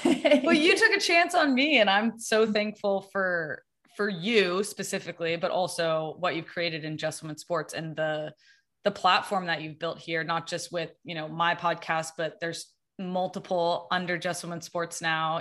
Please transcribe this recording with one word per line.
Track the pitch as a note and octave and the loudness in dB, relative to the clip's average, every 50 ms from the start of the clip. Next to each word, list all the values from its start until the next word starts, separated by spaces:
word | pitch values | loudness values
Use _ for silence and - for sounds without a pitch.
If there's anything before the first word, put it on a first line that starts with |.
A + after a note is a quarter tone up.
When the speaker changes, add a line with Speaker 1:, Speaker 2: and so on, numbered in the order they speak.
| - | 2
Speaker 1:
<laughs> | F4 D#4+ - - | 2 2 4 6
Like | D4+ D4 C#4 B3+ | 6 6 6 6
Speaker 2:
Well, | D#4+ E4+ | 6 4
you | D#4+ D4+ F4+ F#4+ | 6 6 6 6
took | F#4+ A4+ A4+ G4 | 6 6 4 4
a | G4+ | 2
chance | - - F4 E4+ F4 F4 F4 | 2 4 4 4 4 4 4
on | F4+ D#4 D4 C4 | 2 4 4 4
me, | B3 C#4 D#4 D4+ B3 | 4 4 4 6 6
and | G#3+ G3+ | 6 6
I'm | F#3+ G3+ A3 A#3 A3 A3+ | 6 4 4 2 -2 -4
so | - - A3+ G#3+ A3 A3 G#3 | -2 2 4 4 4 4 2
thankful | G#3+ G#3 G#3+ G#3 - - G3+ G3 G3 F#3+ - - | 0 0 -2 -4 -4 -2 0 0 0 -2 -4 -4
for, | G3 F#3+ F#3 F3+ E3+ D#3+ D3+ B2+ - _ _ _ _ _ _ _ | -2 0 0 0 -2 -2 -4 -8 -10 _ _ _ _ _ _ _
for | - G#3 G#3+ | -4 -2 -2
you | G3+ E3 E3 G#3+ A#3+ A3 F#3+ F3 F3 F#3 G#3 | -2 -2 -2 2 4 4 4 4 2 0 -2
specifically, | G3+ - - F#3+ - - F#3 - E3 E3+ - E3+ D#3+ E3 | -4 -6 -8 -6 -6 -6 -6 -6 -8 -8 -4 -2 -2 -2
but | E3+ E3+ F3+ - | 0 -2 -2 0
also | F3+ F#3 E3+ - - E3+ E3 D#3+ D#3+ D#3 D#3 D3 - | 0 -2 -2 -2 0 0 0 0 0 -2 -4 -6 -4
what | E3+ F3+ C#3+ | -2 -2 -2
you've | E3 D#3+ | -2 -6
created | - - F3+ E3+ E3+ D#3+ D#3+ D3 | -8 -6 -4 -4 -4 -4 -4 -6
in | D#3 D#3 D3 | -6 -6 -4
Just | - D#3 D3+ - - | -4 -6 -6 -6 -10
Women's | D#3 D3+ D3+ - | -10 -12 -12 -6
Sports | - F3 D#3+ D3+ - - | -4 -4 -4 -4 -4 -8
and | - E3 D#3+ D#3 | -8 -8 -8 -6
the, | D#3 D#3 D#3 D#3 D3+ D3+ D3+ - _ _ _ _ _ _ _ _ _ - | -4 -2 -2 -2 -4 -6 -8 -12 _ _ _ _ _ _ _ _ _ -2
the | G3+ | -2
platform | G3 - - F#3 F#3 - - - G#3 F#3+ F3+ | -2 2 2 2 2 2 2 -2 -2 -2 -2
that | E3+ E3 D3+ D#3 | -2 -4 -4 -4
you've | D#3 D3+ D3+ | -8 -10 -8
built | - E3 D#3+ - | -8 -8 -8 -8
here, | - - E3 E3 D#3+ | -8 -6 -4 -4 -2
not | D#3 E3+ E3 E3 - | -2 -2 -4 -4 -4
just | - E3 - - - | -6 -8 -6 -6 -6
with, | F3 E3 - - _ _ | -6 -6 -6 -10 _ _
you | - F3 | -10 -10
know, | D#3+ D#3 D#3 | -8 -8 -8
my | D#3 E3 E3+ E3+ E3+ | -4 0 2 2 2
podcast, | E3 E3+ E3+ E3 E3 - - E3 D#3+ D#3+ - - - | 2 0 -2 -2 -2 -2 -2 -2 -2 -2 -4 -6 -6
but | E3 D#3 - - | -6 -6 -6 -6
there's | - E3+ E3 E3 - - _ _ _ _ _ - | -6 -6 -6 -8 -12 -16 _ _ _ _ _ -10
multiple | F#3+ F3+ F#3 F#3 F#3 F#3 F#3 G3 - - F#3+ F3 E3+ E3+ F3 - - - | -8 -4 -2 -2 -2 -2 -4 -8 -6 -2 0 2 2 2 0 0 -2 -2
under | F3+ F3+ F3+ F3 F3+ E3 | -2 -2 -2 -2 -4 -2
Just | - F#3 F3 F3 - | -2 -4 -4 -4 -6
Women's | E3+ F3 E3 - | -8 -8 -10 -10
Sports | - - F3 E3+ E3+ - - | -6 -4 -4 -4 -4 -6 -4
now, | E3+ E3 D#3+ D#3+ D#3+ D#3+ D#3+ E3 | -2 -2 0 0 0 0 -2 -2